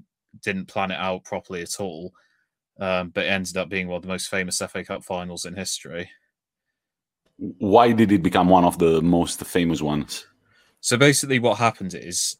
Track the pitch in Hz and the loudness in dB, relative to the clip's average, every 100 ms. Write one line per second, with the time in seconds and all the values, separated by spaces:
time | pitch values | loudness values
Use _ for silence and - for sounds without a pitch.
0 | _ _ _ - 107 95 92 104 95 82 | _ _ _ -10 -6 -6 -6 -6 -4 -4
1 | 92 92 - 92 - 92 85 - 98 80 | -6 -6 -8 -12 -10 -12 -10 -8 -8 -10
2 | 92 - _ _ _ _ _ _ 95 92 | -14 -16 _ _ _ _ _ _ -4 -2
3 | 87 95 85 98 90 92 85 95 90 90 | -2 -4 -2 -2 -2 -6 -4 -4 -6 -8
4 | 92 92 - 98 90 - 95 - - 95 | -6 -8 -6 -6 -4 -6 -6 -8 -10 -10
5 | - 90 90 85 90 90 92 - - 85 | -8 -8 -8 -10 -12 -10 -8 -10 -10 -12
6 | 90 _ _ _ _ _ _ _ _ _ | -12 _ _ _ _ _ _ _ _ _
7 | _ _ _ _ - - 101 110 120 113 | _ _ _ _ -14 -4 4 6 6 6
8 | 104 101 85 92 90 92 87 85 82 80 | 6 4 4 4 6 6 6 4 2 4
9 | 82 87 82 - - 92 85 76 73 76 | 4 2 2 -4 -4 -2 0 0 -2 -4
10 | - - - _ _ _ _ _ - 120 | -6 -12 -14 _ _ _ _ _ -2 4
11 | 143 139 139 127 117 101 117 - 95 73 | 6 4 0 0 0 2 0 0 -8 -10
12 | 69 87 - | -8 -6 -6